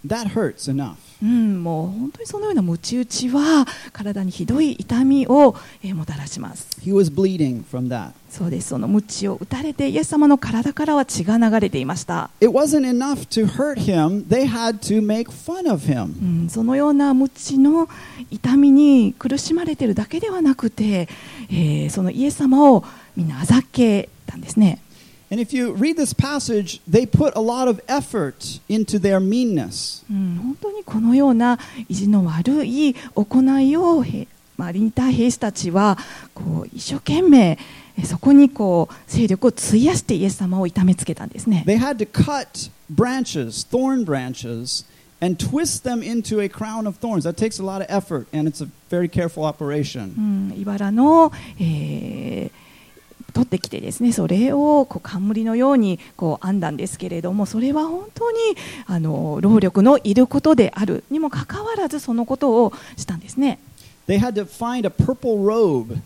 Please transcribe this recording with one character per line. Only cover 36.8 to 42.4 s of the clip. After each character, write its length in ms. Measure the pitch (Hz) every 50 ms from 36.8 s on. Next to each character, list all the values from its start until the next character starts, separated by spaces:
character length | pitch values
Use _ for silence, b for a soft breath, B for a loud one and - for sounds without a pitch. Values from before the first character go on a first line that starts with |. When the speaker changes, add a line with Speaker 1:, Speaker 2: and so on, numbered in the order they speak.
| -
Speaker 2:
生 100 | - 277 277
懸 220 | - - 294 320
命、 360 | 381 349 285 254 202 170 160 B B B B B B B B -
え、 60 | -
そ 120 | - - -
こ 140 | - 269
に 160 | 285 277 285 254
こ 400 | 277 - 214 190 175 170 160 B
う、 60 | B B B -
勢 180 | - - 233
力 220 | 208 190 190 - 240
を 20 |
費 340 | - - - - 214 220 254
や 120 | 320 359
し 60 | -
て 120 | - - 233
イ 80 | 170
エ 80 | 190 196
ス 60 | 185
様 240 | - 196 180 185 190
を 80 | 190 175
痛 160 | 170 208 180
め 100 | 185 180
つ 100 | - -
け 120 | - 160
た 80 | - -
ん 40 | -
で 60 | - -
す 80 | - 226
ね。 160 | 208 165 147
Speaker 1:
They 140 | 165 208 226
had 160 | 247 285 277
to 120 | 214 214 -
cut 600 | - - - 294 294 269